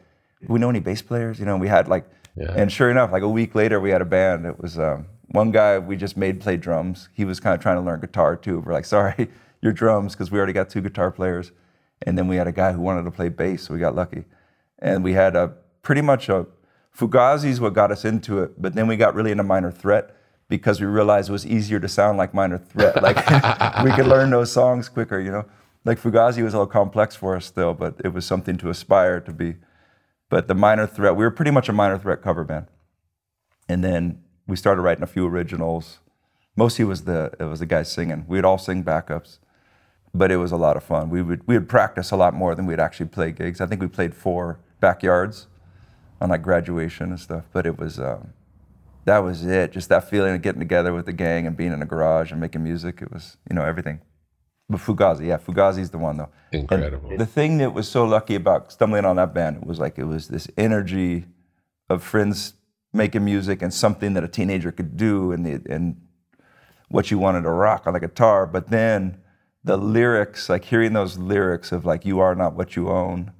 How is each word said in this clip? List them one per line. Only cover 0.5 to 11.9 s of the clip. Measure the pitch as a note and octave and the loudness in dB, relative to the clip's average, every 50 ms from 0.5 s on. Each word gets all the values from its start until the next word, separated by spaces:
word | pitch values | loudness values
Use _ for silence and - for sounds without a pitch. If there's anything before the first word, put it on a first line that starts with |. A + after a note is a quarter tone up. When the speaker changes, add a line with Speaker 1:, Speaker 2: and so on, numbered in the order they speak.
| A2+ | 0
Speaker 1:
we | A#2 | 2
know | A#2+ B2 | 2 2
any | B2 G#2 | 0 -2
bass | E2 F#2 G2 A2 | -2 -4 -6 -6
players?" | - - A#2+ A#2+ A#2 A2+ A2+ A2+ | -6 -6 -6 -4 -4 -6 -8 -6
You | G#2 | -4
know, | G2+ G2+ | -2 -2
we | F#2 F#2 G2 | -2 0 4
had, | G2+ E2+ D#2 | 4 4 6
like, | D2 F#2 F2 - - _ _ - - _ | 4 0 -2 -2 -8 _ _ -20 -20 _
Speaker 2:
Yeah. | - D2 E2+ F2+ | -10 -10 -6 0
Speaker 1:
and | - G#2 G2 | 0 0 0
sure | - - C3+ B2 | 2 2 2 4
enough, | B2 B2+ B2 G2 F#2 | 4 4 2 2 0
like, | F#2+ G2 | 0 0
a | G#2 | 0
week | A2 A2+ A#2 G#2+ - | 0 0 -2 0 2
later, | A2 G#2+ A2 G#2+ G2+ | 2 2 2 2 2
we | F#2+ G2 | 2 2
had | F#2+ F2+ | 2 0
a | F#2 | 0
band. | E2+ F#2+ F#2 F#2+ F#2+ F2+ F2 E2+ | 2 2 2 2 2 0 -2 -4
It | E2+ - - | -8 -10 -10
was, | F2 E2+ E2 E2 | -12 -10 -6 -2
um, | D#2+ D#2 C#2+ D2 D#2+ F#2+ - _ _ _ | -2 -2 -2 -4 -8 -16 -20 _ _ _
one | - G#2 G#2+ A2+ | 0 2 2 4
guy | G#2 A2 G#2+ G#2 G2+ F#2+ | 4 4 4 4 2 2
we | F2 F2+ G2 | 0 -4 -6
just | F2+ G2 G2 - | -6 -6 -6 -4
made | F#2+ F#2+ F#2+ F#2+ F#2 | -2 -2 -2 -2 -2
play | - G#2 F2+ | -2 -2 -2
drums. | E2+ E2 F2 E2+ D#2 E2+ F#2 F2+ - - - _ | -2 -2 -2 -4 -2 -2 -4 -8 -10 -14 -14 _
He | - G#2 | -6 -4
was | F#2+ F#2 E2+ | -4 -4 -4
kinda | - G2+ F#2 | 0 0 0
trying | F2 - G#2+ F#2 | 0 0 0 0
to | F2 | 0
learn | F2+ F2+ E2+ D#2+ | -2 -4 -6 -6
guitar | E2 - - G2 E2 D2+ E2+ | -8 -6 0 2 2 2 2
too. | - - G#2 F2+ E2 | -2 -4 -6 -6 -4
We're | D2+ - E2+ | -4 -4 -4
like, | D2 - | -4 -2
"Sorry, | - G#2 G#2 G2 G2 - - A#2 - - - _ | 2 2 2 2 2 0 -2 -4 -6 -6 -16 _
<laughs> | _ _ _ | _ _ _
your | - A2 G2 | -2 -2 0
drums," | - A#2 A2+ A2 G2+ G2+ G2 F#2 | 2 2 2 4 2 0 -4 -8
'cause | - G2 E2+ | -8 -8 -4
we | G2+ | 0
already | G#2 G2 F#2+ F2+ | 0 0 0 0
got | G2 F#2+ - | -2 -4 -2
two | - G#2 | -4 -6
guitar | F#2+ G2+ F#2 - F2+ F#2 | -6 -4 -2 -2 -2 -2
players. | - - F#2 F#2 F2 F2 F2+ - _ _ _ _ _ _ _ _ | -2 -4 -4 -4 -4 -4 -8 -12 _ _ _ _ _ _ _ _